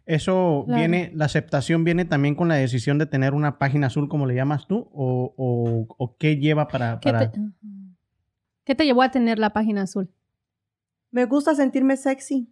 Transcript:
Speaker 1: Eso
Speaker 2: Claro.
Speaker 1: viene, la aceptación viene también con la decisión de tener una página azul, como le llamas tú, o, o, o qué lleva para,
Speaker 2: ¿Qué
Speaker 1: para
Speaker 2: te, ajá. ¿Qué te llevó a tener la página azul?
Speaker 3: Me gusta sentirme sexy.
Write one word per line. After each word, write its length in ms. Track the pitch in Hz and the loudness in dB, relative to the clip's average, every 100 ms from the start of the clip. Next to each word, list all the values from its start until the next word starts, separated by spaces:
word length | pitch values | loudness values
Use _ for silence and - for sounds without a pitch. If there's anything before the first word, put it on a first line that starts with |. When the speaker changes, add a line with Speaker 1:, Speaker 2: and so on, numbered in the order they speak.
Speaker 1:
Eso 600 | - 156 - 185 180 147 120 | -4 -2 0 2 2 0 0
Speaker 2:
Claro. 140 | 240 | 0
Speaker 1:
viene, 320 | 165 175 175 | 2 0 -2
la 120 | 156 151 | -2 0
aceptación 580 | 156 - 143 127 165 | -2 -2 -2 0 2
viene 200 | 165 170 | 2 0
también 300 | 175 147 143 | 0 0 0
con 140 | 143 175 | 2 2
la 80 | 151 | 2
decisión 420 | 131 123 127 143 | 0 0 0 0
de 80 | 151 | 0
tener 280 | 139 131 | 0 0
una 240 | 143 151 - | 0 -2 -2
página 280 | 139 147 135 | 0 0 0
azul, 220 | 151 143 | -2 -2
como 180 | 151 131 | -2 -2
le 80 | |
llamas 320 | 123 139 147 - | 0 -2 -2 -2
tú, 220 | 208 - | -6 -6
o, 400 | 147 127 127 127 - | -6 -2 -2 -4 -4
o, 500 | 127 120 117 117 113 - | -2 0 0 -2 -4 -6
o 200 | 131 - | -8 -2
qué 220 | 151 151 | 0 2
lleva 280 | 147 151 147 | 2 0 0
para, 320 | 131 117 117 | -2 -4 -2
Speaker 2:
¿Qué 140 | - | 0
Speaker 1:
para 180 | 113 - | 2 0
Speaker 2:
te, 80 | 208 | -2
ajá. 100 | 214 - 214 196 190 180 _ _ _ _ _ _ | -8 -10 -18 -18 -20 -20 _ _ _ _ _ _
¿Qué 100 | - | -2
te 100 | 269 | 2
llevó 180 | 311 247 | 4 4
a 80 | 254 | 4
tener 260 | 254 226 220 | 2 0 2
la 120 | 214 | 0
página 320 | 208 220 202 | 0 0 -2
azul? 260 | 190 202 180 _ _ _ _ _ _ _ _ _ _ | -2 -4 -8 _ _ _ _ _ _ _ _ _ _
Speaker 3:
Me 120 | 240 247 | -2 2
gusta 280 | 277 285 | 2 2
sentirme 420 | 294 262 262 269 269 | 2 2 2 2 2
sexy. 520 | 269 269 - 277 233 | -2 -4 -4 -4 -6